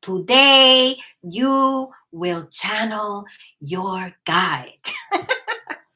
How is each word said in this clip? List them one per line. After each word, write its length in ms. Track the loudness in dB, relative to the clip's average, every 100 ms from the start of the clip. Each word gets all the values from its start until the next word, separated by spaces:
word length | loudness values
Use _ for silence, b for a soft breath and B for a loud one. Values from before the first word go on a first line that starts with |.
Today 960 | -6 -8 0 4 6 6 6 6 4 0 B B
you 640 | -14 -4 0 2 0 0 -6 b _
will 360 | -8 -6 -6 -6
channel 760 | -8 -6 -4 -4 -6 -6 -8 -12 b b _
your 560 | -10 -8 -6 -6 -10 _
guide. 600 | -4 -2 0 -4 -8 _ -4
<laughs> 1040 | -4 -6 -6 -4 -6 -6 -12 -10 -18 _